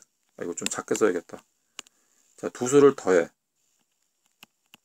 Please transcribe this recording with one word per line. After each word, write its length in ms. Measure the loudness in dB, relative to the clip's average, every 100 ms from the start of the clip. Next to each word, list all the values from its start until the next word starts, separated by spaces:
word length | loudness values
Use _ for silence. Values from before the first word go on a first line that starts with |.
| -4 _ _ -14
아, 60 |
이거 100 | -12
좀 160 | -10 -10
작게 260 | -10 -6 -2
써야겠다. 480 | -2 -2 -10 -18 _ _ _ -20 -20 _ _ _ _ -12
자, 120 | -12
두 180 | -6 0
수를 260 | 6 6 4
더해. 340 | 2 2 0 _ _ _ _ _ _ _ _ _ _ _ -20 _ _ _